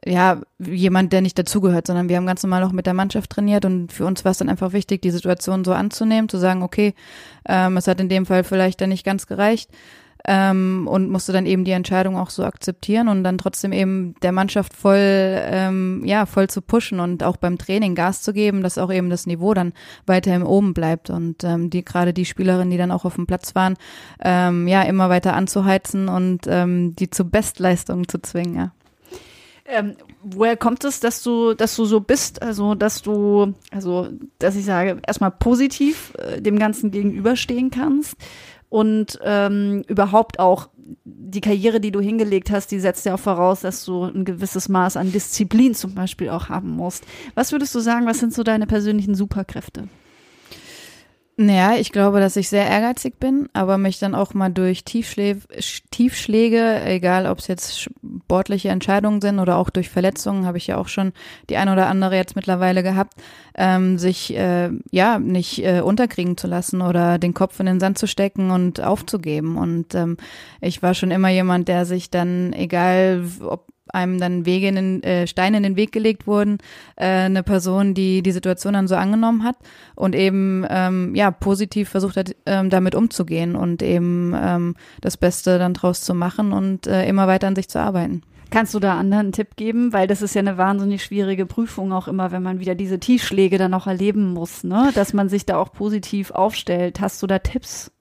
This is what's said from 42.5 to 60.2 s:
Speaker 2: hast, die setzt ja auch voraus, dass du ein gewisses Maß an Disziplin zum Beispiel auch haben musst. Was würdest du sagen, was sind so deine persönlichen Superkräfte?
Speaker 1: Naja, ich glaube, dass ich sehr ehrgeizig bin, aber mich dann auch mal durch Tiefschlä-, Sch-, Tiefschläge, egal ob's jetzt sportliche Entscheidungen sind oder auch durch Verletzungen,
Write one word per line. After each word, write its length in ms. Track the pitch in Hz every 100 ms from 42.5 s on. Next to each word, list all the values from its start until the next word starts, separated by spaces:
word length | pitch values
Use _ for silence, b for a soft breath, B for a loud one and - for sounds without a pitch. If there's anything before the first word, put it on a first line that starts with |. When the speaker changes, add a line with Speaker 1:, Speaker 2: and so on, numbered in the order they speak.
Speaker 2:
hast, 200 | 202 -
die 100 | 202
setzt 240 | 185 180
ja 100 | 208
auch 60 | 190
voraus, 400 | 202 175 180 190
dass 240 | 190 185
du 200 | - 180
ein 200 | 180 196
gewisses 460 | 185 175 190 185 -
Maß 260 | 190 180 185
an 160 | 190
Disziplin 600 | 196 - - 196 226 262
zum 200 | 214 190
Beispiel 360 | 190 185 - 160
auch 180 | 165 -
haben 220 | - 185
musst. 340 | 160 175 - B B 277
Was 180 | - 262
würdest 220 | 294 277
du 60 | 247
sagen, 260 | 226 233 233
was 140 | 233
sind 120 | 240
so 100 | 226
deine 220 | 220 220 208
persönlichen 480 | 220 208 214 202
Superkräfte? 760 | 196 202 202 190 - - - 202 - B B B B B B B B B B B B _ -
Speaker 1:
Naja, 360 | 208 196 185 226
ich 140 | -
glaube, 260 | 208 202 202
dass 160 | 196
ich 140 | 196 185
sehr 180 | 202 202
ehrgeizig 540 | 202 233 247 254 -
bin, 280 | 262 269 277
aber 260 | - 190 196
mich 220 | 196 190
dann 160 | 196 190
auch 180 | 196
mal 140 | 202 185
durch 340 | 180 185 180
Tiefschlä-, 560 | - 233 226 - 202 202 - -
Sch-, 220 | - - _
Tiefschläge, 880 | - 247 - - 220 233 226 226 214
egal 420 | - 185 180 185 190
ob's 200 | 185 -
jetzt 340 | 180 - -
sportliche 880 | - - - - - 180 190 202 196
Entscheidungen 500 | 185 - 196 214 208
sind 180 | 196 202
oder 180 | 185 175
auch 140 | 180
durch 180 | - 180
Verletzungen, 580 | - 185 196